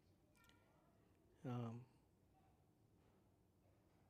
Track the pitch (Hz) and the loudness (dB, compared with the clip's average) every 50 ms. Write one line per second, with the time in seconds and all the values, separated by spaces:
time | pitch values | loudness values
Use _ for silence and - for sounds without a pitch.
0 | - - - - - - - - - - - - - - - - - - - - | -20 -20 -20 -20 -20 -20 -18 -16 -16 -14 -14 -16 -16 -16 -16 -16 -16 -16 -18 -18
1 | - - - - - - - - - 131 120 135 120 117 117 120 127 - - - | -18 -18 -18 -18 -16 -18 -12 2 6 8 10 10 10 8 6 2 0 -4 -8 -16
2 | - - - - - - - - - - - - - - - - - - - - | -18 -18 -20 -20 -20 -20 -18 -18 -16 -16 -18 -18 -18 -20 -20 -20 -20 -18 -18 -18
3 | - - - - - - - - - - - - - - - - - - - - | -18 -18 -18 -18 -18 -18 -20 -20 -20 -20 -20 -18 -18 -18 -18 -18 -18 -18 -18 -18
4 | - - | -18 -18